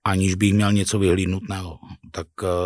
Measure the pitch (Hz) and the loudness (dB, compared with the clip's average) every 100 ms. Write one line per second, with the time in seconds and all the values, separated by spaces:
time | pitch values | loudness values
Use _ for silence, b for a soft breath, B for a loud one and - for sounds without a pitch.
0 | 101 95 95 92 101 104 101 101 92 107 | -2 2 0 2 2 4 2 2 0 2
1 | 95 95 92 95 98 95 90 78 - - | 2 2 0 -4 -6 -10 -10 -14 -18 -20
2 | - - 80 - 95 87 | -14 -12 -12 -6 -2 -2